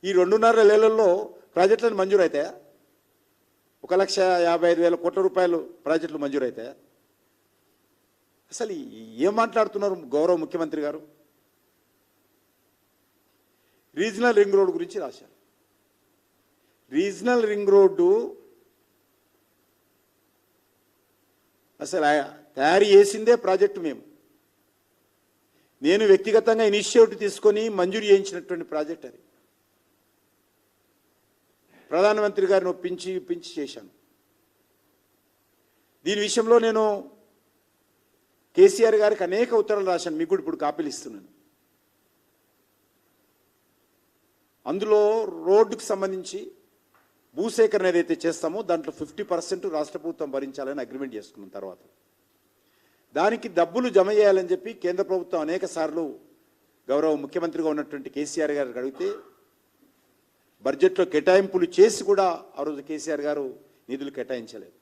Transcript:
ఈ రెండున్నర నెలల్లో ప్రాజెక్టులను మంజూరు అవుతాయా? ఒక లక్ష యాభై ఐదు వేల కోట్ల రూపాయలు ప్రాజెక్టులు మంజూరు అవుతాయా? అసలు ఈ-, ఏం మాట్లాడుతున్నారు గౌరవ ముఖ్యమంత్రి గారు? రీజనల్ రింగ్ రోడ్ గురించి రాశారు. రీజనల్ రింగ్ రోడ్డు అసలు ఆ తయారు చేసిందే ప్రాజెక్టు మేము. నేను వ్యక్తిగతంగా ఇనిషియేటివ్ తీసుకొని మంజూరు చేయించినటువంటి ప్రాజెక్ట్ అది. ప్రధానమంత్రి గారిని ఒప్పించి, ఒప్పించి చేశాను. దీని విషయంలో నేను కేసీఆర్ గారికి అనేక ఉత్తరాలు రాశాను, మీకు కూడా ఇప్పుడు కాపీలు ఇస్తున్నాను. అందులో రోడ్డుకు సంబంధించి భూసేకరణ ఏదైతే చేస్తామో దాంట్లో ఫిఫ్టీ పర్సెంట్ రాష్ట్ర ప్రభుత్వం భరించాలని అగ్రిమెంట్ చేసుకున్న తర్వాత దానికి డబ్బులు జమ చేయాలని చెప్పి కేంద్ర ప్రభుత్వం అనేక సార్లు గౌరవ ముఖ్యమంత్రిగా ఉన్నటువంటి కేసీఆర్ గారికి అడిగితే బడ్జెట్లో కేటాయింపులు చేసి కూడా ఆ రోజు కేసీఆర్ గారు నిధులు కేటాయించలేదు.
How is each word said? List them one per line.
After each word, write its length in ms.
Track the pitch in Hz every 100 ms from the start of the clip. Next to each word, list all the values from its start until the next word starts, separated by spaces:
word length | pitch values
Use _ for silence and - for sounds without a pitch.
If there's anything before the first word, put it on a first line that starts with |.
| 185
ఈ 40 | 185
రెండున్నర 440 | 180 214 226 226 208
నెలల్లో 360 | 214 220 220 208 180 214 - _
ప్రాజెక్టులను 440 | - 190 220 233 208
మంజూరు 220 | 190 196 165
అవుతాయా? 240 | 147 165 - _ _ _ _ _ _ _ _ _ _ _ _
ఒక 100 | - 185
లక్ష 180 | 190 202 185 180 170
యాభై 200 | 170 170
ఐదు 80 | 170
వేల 120 | 170 170
కోట్ల 180 | 170 185 185
రూపాయలు 320 | 190 180 170 - - 139
ప్రాజెక్టులు 340 | 160 160 151
మంజూరు 220 | 143 139 127
అవుతాయా? 240 | 113 117 139 _ _ _ _ _ _ _ _ _ _ _ _ _ _ _ _ _
అసలు 200 | - 220 175
ఈ-, 260 | 131 107 110 156 170
ఏం 60 | 214
మాట్లాడుతున్నారు 560 | 226 226 214 208 202 185 143
గౌరవ 220 | 143 165 175
ముఖ్యమంత్రి 380 | 151 175 160 156 147
గారు? 140 | 151 - _ _ _ _ _ _ _ _ _ _ _ _ _ _ _ _ _ _ _ _ _ _ _ _ _ _ _ _ -
రీజనల్ 380 | 214 196 240 214
రింగ్ 160 | 202 196
రోడ్ 120 | 190 170
గురించి 220 | 175 214
రాశారు. 300 | 143 - - _ _ _ _ _ _ _ _ _ _ _ _ _ _ _ _ 135
రీజనల్ 480 | 196 175 220 247 214
రింగ్ 200 | 208 196 196
రోడ్డు 300 | 190 190 175 208 240 - _ _ _ _ _ _ _ _ _ _ _ _ _ _ _ _ _ _ _ _ _ _ _ _ _ _ _ _ _ _ _ _ _ _
అసలు 220 | 147 185 147
ఆ 20 | 147 139 - _ -
తయారు 280 | 143 185 208
చేసిందే 400 | 196 202 214 220 233
ప్రాజెక్టు 360 | 190 190 202 202 165
మేము. 160 | 117 - _ _ _ _ _ _ _ _ _ _ _ _ _ _ _ _ _ 143
నేను 180 | 196 214
వ్యక్తిగతంగా 540 | 190 196 220 220 226 220
ఇనిషియేటివ్ 500 | 202 202 247 226 208
తీసుకొని 380 | 208 - 214 208 220 196
మంజూరు 280 | 180 202 208
చేయించినటువంటి 560 | 196 196 175 170 175 -
ప్రాజెక్ట్ 340 | 151 151 165 127
అది. 100 | - _ _ _ _ _ _ _ _ _ _ _ _ _ _ _ _ _ _ _ _ _ _ _ _ _ _ _
ప్రధానమంత్రి 560 | 156 202 214 208 202 190
గారిని 200 | 196 180
ఒప్పించి, 380 | 180 180 175 185 185
ఒప్పించి 300 | 185 175 - -
చేశాను. 320 | 139 - 95 _ _ _ _ _ _ _ _ _ _ _ _ _ _ _ _ _ _ _ _ _ 160
దీని 140 | 208 208
విషయంలో 300 | 220 226 233 226
నేను 160 | 220 214 202 - _ _ _ _ _ _ _ _ _ _ _ _ _ _ -
కేసీఆర్ 420 | 190 190 226 220
గారికి 200 | 208 214 175
అనేక 220 | 196 240 233
ఉత్తరాలు 260 | 208 208 196
రాశాను, 240 | 175 170 156
మీకు 100 | 160
కూడా 100 | 185
ఇప్పుడు 160 | 156 160
కాపీలు 260 | 147 147 151
ఇస్తున్నాను. 360 | - - 107 95 _ _ _ _ _ _ _ _ _ _ _ _ _ _ _ _ _ _ _ _ _ _ _ _ _ _ _ _ _ _ _ _ _ -
అందులో 300 | 180 214 214 208 220 208 165 170
రోడ్డుకు 360 | 202 220 233 -
సంబంధించి 480 | 196 190 190 175 190 - _ _ _ _ _ _ _ _ 135
భూసేకరణ 500 | 220 233 220 208 185
ఏదైతే 220 | 170 170 165
చేస్తామో 340 | 165 160 165 175 175
దాంట్లో 220 | 170 165 -
ఫిఫ్టీ 240 | 151 - 202
పర్సెంట్ 340 | 170 165 185 196
రాష్ట్ర 240 | 156 151 170
ప్రభుత్వం 280 | 160 160 147 135
భరించాలని 440 | 135 135 135 143
అగ్రిమెంట్ 320 | 120 131 139 107
చేసుకున్న 320 | 101 - 98 101
తర్వాత 260 | 98 87 _ _ _ _ _ _ _ _ _ _ _ _ _ 139
దానికి 300 | 190 226 226 170
డబ్బులు 280 | 170 185 247 190
జమ 120 | 185 214
చేయాలని 320 | 208 190 180
చెప్పి 180 | 180 214 226
కేంద్ర 220 | 180 180 196
ప్రభుత్వం 300 | 185 170 170 151
అనేక 180 | 180 185
సార్లు 300 | - 156 156 156 - _ _ _ _ _ _ -
గౌరవ 260 | 139 156 151
ముఖ్యమంత్రిగా 440 | 139 180 165 165 156
ఉన్నటువంటి 360 | 151 147 139 135 143
కేసీఆర్ 380 | 147 175 151 147
గారికి 200 | 131 120
అడిగితే 260 | 131 135 185 214 - _ _ _ _ _ _ _ _ _ _ _ _ _ 131
బడ్జెట్లో 380 | 139 185 185 180
కేటాయింపులు 520 | 151 151 185 190 190 170 -
చేసి 240 | 214 202 -
కూడా 160 | 202 185 165 - -
ఆ 60 | 143
రోజు 120 | 143 151
కేసీఆర్ 340 | 156 156 147 143
గారు 160 | 147 135 123 _ _ -
నిధులు 220 | 135 143 135
కేటాయించలేదు. 580 | 120 127 113 110 90 _